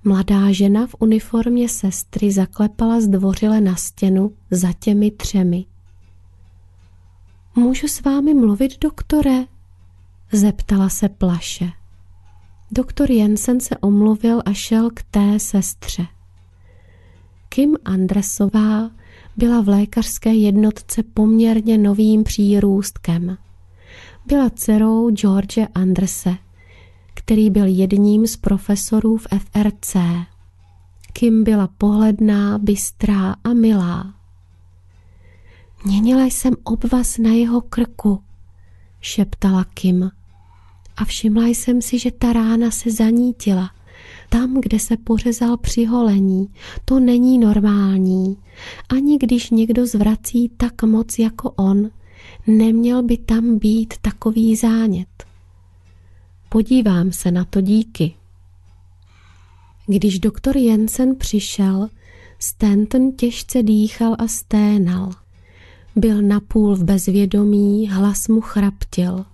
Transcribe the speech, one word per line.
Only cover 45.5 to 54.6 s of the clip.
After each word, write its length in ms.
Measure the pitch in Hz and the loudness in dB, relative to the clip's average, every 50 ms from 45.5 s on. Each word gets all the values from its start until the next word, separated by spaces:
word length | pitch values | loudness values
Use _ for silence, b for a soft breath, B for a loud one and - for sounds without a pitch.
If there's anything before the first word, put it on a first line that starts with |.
| 240 | -2
při 280 | 240 240 - - 233 233 | -2 -4 -4 -2 -2 -2
holení. 640 | 220 240 240 240 220 202 196 190 190 190 185 196 196 B B B B B B B | 0 0 0 2 2 2 2 2 0 0 -2 -4 -6 B B B B B B B
To 140 | - 262 269 | 0 2 2
není 380 | 254 240 240 240 247 254 254 | 4 4 4 4 4 4 4
normální. 1000 | 247 226 208 208 208 202 208 202 202 196 196 190 190 185 185 185 185 185 190 196 - B B B B B B B B B B | 4 4 4 2 2 2 2 2 2 0 0 0 0 0 0 0 0 -2 -4 -6 -8 B B B B B B B B B B
Ani 280 | 254 262 277 285 294 | -2 0 2 2 2
když 320 | 277 269 233 247 240 - - | 2 2 0 0 0 0 0
někdo 360 | 233 226 226 226 226 240 247 | 2 2 2 2 2 0 0
zvrací 640 | 233 - 208 208 214 220 - - - - 233 240 233 - | 0 0 0 2 2 0 -2 -4 -4 -2 -2 -2 -2 -2
tak 260 | - 240 240 233 - - | -4 -4 -4 -2 -2 0
moc 360 | 226 220 220 226 226 - - | 2 2 2 0 -4 -2 -2
jako 320 | 226 226 220 - - 254 | -2 -2 -2 -6 -10 -8
on, 380 | - - 196 190 196 202 208 220 - B B B B B B B B B B | -4 -2 0 2 2 2 0 -2 -6 B B B B B B B B B B
neměl 560 | - 220 214 220 226 226 226 233 240 247 254 247 | 2 4 4 4 4 2 2 2 2 0 0 0
by 140 | 233 233 | 0 -2
tam 400 | 233 - - 220 226 226 240 226 | -2 0 -2 0 0 2 0 0
být 360 | 208 - 214 214 226 220 220 - - | 0 2 0 0 0 -2 -4 -8 -6
takový 540 | - 214 202 - - 226 220 226 220 226 220 | -6 -6 -6 -2 -4 -2 0 2 2 2 2
zánět.“ 520 | 220 | 2